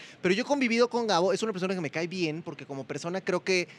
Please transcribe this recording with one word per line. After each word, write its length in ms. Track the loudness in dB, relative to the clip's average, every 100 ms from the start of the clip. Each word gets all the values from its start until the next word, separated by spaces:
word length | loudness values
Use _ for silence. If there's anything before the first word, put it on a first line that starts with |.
| -12 -2
Pero 140 | 0 2
yo 80 |
he 20 | 2
convivido 460 | 2 2 4 2
con 160 | 2 2
Gabo, 260 | 4 4
es 80 | 2
una 100 | 0
persona 220 | -2 -2
que 80 | -2
me 80 | -4
cae 160 | -4 -4
bien, 380 | -2 -2 -2
porque 240 | -8 -12 -10
como 180 | -8 -6
persona 340 | -6 -6 -4
creo 240 | 0 0
que 240 | 2 0 0